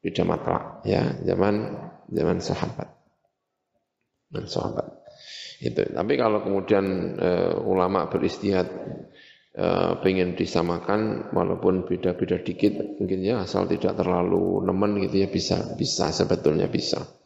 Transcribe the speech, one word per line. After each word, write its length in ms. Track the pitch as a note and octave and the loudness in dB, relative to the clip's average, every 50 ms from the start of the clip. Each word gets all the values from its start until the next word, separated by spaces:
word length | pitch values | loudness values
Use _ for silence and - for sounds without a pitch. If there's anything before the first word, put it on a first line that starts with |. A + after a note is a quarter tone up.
Beda 220 | - - F#2 - E2+ | -4 -2 0 2 2
matlak 600 | E2+ E2+ D#2+ - F2 F2+ - - - - - - | 2 2 0 0 0 0 0 -2 -6 -14 -8 -2
ya, 320 | G#2 G2+ - - - - - E2+ | 2 2 2 2 0 -2 -2 -2
zaman, 300 | F#2 F#2 F#2 F#2+ G#2 G#2 G#2 A2+ - - - - - - - - - | 0 2 2 4 2 2 0 -2 -6 -8 -10 -12 -14 -16 -20 -16 -6
zaman 300 | - E2 E2 E2 F2+ F2+ | -2 0 2 2 0 0
sahabat. 460 | F2 - - - - - - - - - - _ _ _ _ _ _ _ _ _ _ _ _ _ _ _ _ _ _ _ _ _ _ _ _ _ _ _ | -2 -4 -2 -2 -4 -6 -6 -10 -12 -12 -12 _ _ _ _ _ _ _ _ _ _ _ _ _ _ _ _ _ _ _ _ _ _ _ _ _ _ _
Zaman 180 | - - - - | -10 -8 -8 -4
sahabat. 400 | - - - - - - - - - - - - - - - - - - - - - - - | -4 -2 -2 -2 -4 -4 -8 -8 -10 -20 -20 -20 -20 -20 -20 -18 -18 -16 -16 -16 -16 -6 -6
Itu. 160 | B1 - - - - - | -2 0 0 -2 0 0
Tapi 180 | - F2 A2 C#3+ B2+ | -2 0 0 2 2
kalau 240 | A#2+ A2 G#2+ G#2+ - | 4 2 2 2 0
kemudian, 720 | - G2 G2 F#2+ G2 G#2+ G2 G2 F#2+ F#2+ F#2 E2+ - - | 0 0 0 2 4 2 4 4 0 -2 -2 -2 -4 -2
eh, 360 | - F2 F2 F2+ F2 F2+ F2 E2+ - - | 0 2 2 4 4 2 2 0 0 0
ulama 440 | - F#2 F#2+ F2+ F2+ F#2+ F#2+ D2 - | 2 2 4 4 4 2 0 0 0
beristihad, 560 | - F#2+ D2+ E2+ - - - G2 G2 F#2 F2 - - - - - - - - - - - - - - _ _ _ _ | 0 0 0 0 -2 -2 -2 2 2 2 2 0 -4 -10 -10 -10 -10 -12 -14 -18 -20 -20 -20 -20 -20 _ _ _ _
eh, 360 | - F#2 F2+ F2+ F2+ F2+ F2 F2 E2+ - | -2 0 2 2 2 2 0 0 2 2
pengen 320 | F#2 F#2+ F#2 F2+ F2+ F2 | 2 4 4 2 0 0
disamakan 960 | - - F2 - F2 E2+ E2+ E2+ E2+ - - G2+ G#2+ A2 G#2+ G#2+ - - - | -2 -2 0 2 0 2 2 -2 -2 -2 0 0 0 0 0 -2 -4 -6 -2
walaupun 560 | - F#2+ F2+ - - - - F#2 F#2 F#2 F2+ - | 0 0 0 0 0 2 2 2 2 2 0 -2
beda-beda 480 | F2+ F2+ - F#2 F2 - F#2 F2 F2+ | -4 0 0 -2 0 0 0 -2 -2
dikit, 640 | F2 - - F2 - - G#2 G2 - - - - - | -2 -2 -6 -2 2 2 2 2 0 -6 -8 -6 -4
mungkin 240 | G2+ F2+ F#2+ F#2 F#2 | -2 -2 -2 0 0
ya 240 | G2+ A#2+ A2+ F#2 F#2+ | 0 0 0 -2 -2
asal 160 | - F#2+ F#2+ | 0 0 2
tidak 320 | F2 F2+ F2+ - F#2+ - | 2 0 0 0 -2 0
terlalu 640 | - F2 F2+ F2+ F2 F2+ F#2 F#2 F2+ F#2 F#2 F#2 G2 | 0 0 2 2 2 2 2 2 2 2 2 0 0
nemen 400 | F#2 F#2 F#2 F#2 G2+ G#2 G#2 G2 G2 - | 0 0 2 2 2 2 2 0 0 0
gitu 160 | - G2 G2 | 2 2 2
ya, 40 | F#2+ | 2
bisa, 400 | - - - - F#2 F2+ - - | 0 -2 0 0 0 0 0 -4
bisa, 400 | - - - - - - D#2+ D2+ | -4 -4 -4 -2 0 0 -2 -2
sebetulnya 560 | - - - - F2 - - D2 D2+ D#2+ - - | 2 0 2 2 2 2 2 2 2 2 0 0
bisa. 320 | - - - - - - - - - _ _ | 0 -2 -2 -2 -4 -4 -6 -10 -16 _ _